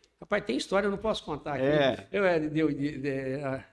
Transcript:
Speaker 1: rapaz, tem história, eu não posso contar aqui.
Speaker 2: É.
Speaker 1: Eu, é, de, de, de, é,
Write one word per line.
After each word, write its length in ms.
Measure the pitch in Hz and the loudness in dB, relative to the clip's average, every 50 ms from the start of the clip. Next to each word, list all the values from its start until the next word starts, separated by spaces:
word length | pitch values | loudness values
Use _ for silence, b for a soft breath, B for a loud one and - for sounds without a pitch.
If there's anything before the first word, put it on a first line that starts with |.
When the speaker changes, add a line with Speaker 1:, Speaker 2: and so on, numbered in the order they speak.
| _ _ _ - | _ _ _ -16
Speaker 1:
rapaz, 220 | - - 202 208 - | -8 -4 -2 -2 -2
tem 120 | - 233 | -2 -4
história, 300 | 302 - - 185 196 208 | -4 -2 0 0 0 2
eu 40 | 202 | 0
não 80 | 202 196 | -2 -2
posso 240 | 208 220 196 - - | -2 -2 -2 -2 -4
contar 280 | - 151 135 - 156 143 | -8 -8 -8 -6 -4 -2
aqui. 60 | 131 131 | 0 2
Speaker 2:
É. 420 | 139 151 151 139 131 113 - - - | 4 4 4 4 4 2 0 -2 -4
Speaker 1:
Eu, 140 | - 196 202 | 0 2 4
é, 140 | 185 175 160 | 4 4 4
de, 80 | 156 151 143 156 160 147 143 | 2 0 2 2 2 2 2
de, 240 | 139 139 147 143 131 | 0 -2 -4 -4 -4
de, 100 | 135 147 | -4 -4
é, 560 | 135 135 135 131 131 143 147 135 131 131 - - | -2 -2 -2 -4 -4 -4 -4 -4 -6 -6 -8 -6